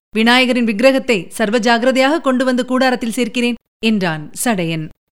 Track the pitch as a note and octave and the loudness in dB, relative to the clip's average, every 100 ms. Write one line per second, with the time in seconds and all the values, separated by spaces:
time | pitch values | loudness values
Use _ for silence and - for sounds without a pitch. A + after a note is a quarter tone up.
0 | _ G#3+ A3+ B3 B3 B3 A3+ G3 C4+ C4 | _ 0 4 4 4 2 0 2 2 2
1 | C4 G#3 - - G#3+ A#3+ A3+ A#3 B3+ C4 | 0 -2 -4 -4 -2 0 2 2 2 2
2 | C4+ D#4+ C#4 B3+ C4 B3+ B3 B3+ C4 B3 | 2 0 0 0 0 -2 -2 0 0 0
3 | A3 A#3 A#3+ B3 A#3+ A#3 _ _ A3+ G#3+ | -4 -4 -4 -2 -2 -4 _ _ -2 0
4 | F3+ D#3 D3+ - B3 G3+ E3 E3 D#3 - | -2 -4 -10 -6 -2 -2 -2 -4 -8 -14
5 | _ | _